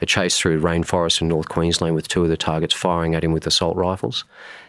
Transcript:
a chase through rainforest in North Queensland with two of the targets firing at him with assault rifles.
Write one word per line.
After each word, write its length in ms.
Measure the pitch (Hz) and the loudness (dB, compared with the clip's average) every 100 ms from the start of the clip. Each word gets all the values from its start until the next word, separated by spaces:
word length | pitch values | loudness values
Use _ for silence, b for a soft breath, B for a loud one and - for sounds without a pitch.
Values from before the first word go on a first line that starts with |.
a 40 | - | -2
chase 300 | - 90 - | 0 0 0
through 240 | 87 80 | 2 2
rainforest 640 | 85 85 82 90 85 - | 2 0 0 0 2 0
in 60 | 82 | 0
North 200 | 80 80 | 0 -2
Queensland 460 | - 85 82 82 | 0 0 2 0
with 140 | 80 - | -2 0
two 140 | 92 | 0
of 60 | 85 | 2
the 80 | 80 | 0
targets 380 | - 80 80 | 0 0 -2
firing 400 | - 92 85 82 | -2 -2 0 0
at 100 | 82 | 0
him 80 | 82 | 0
with 140 | 80 80 | 0 0
assault 300 | - 85 90 | 0 0 0
rifles. 480 | 90 95 113 - B B B B | 0 -2 -4 -6 B B B B